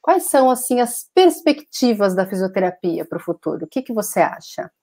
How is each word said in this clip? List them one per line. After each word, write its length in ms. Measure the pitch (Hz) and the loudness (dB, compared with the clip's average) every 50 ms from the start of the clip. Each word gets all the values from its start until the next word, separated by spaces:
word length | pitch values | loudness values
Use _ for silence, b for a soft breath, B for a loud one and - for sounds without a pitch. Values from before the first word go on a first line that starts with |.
Quais 220 | - 311 370 370 359 | 0 2 2 2 2
são, 260 | - - 277 262 254 | 0 2 4 4 4
assim, 300 | 254 247 - - 254 247 | 2 0 -2 -2 0 0
as 300 | 247 233 - - - _ - | 0 -2 -2 -10 -8 _ 2
perspectivas 1000 | 370 370 339 320 - - 311 294 294 - _ - - 262 240 226 202 202 196 180 | 4 6 4 4 2 0 0 0 0 -4 _ -6 0 0 2 2 2 2 0 2
da 100 | 190 185 | 0 -2
fisioterapia 800 | 190 202 185 190 185 190 196 185 180 185 - - 175 165 170 160 | -2 -2 -2 -2 -2 -2 -2 -2 -2 -4 -4 -4 -4 -4 -4 -6
pro 140 | - 165 165 | -8 -10 -10
futuro? 460 | - - 170 - - 160 - - - | -6 -6 -8 -6 -4 -6 -6 -6 -8
O 20 | |
que 140 | - - 262 | -8 -8 -8
que 120 | 262 - 233 | -6 -6 -6
você 280 | 220 196 - - 196 | -6 -4 -4 0 0
acha? 500 | 160 - - - - - - - - - _ _ | 0 0 -2 -8 -16 -16 -14 -14 -14 -14 _ _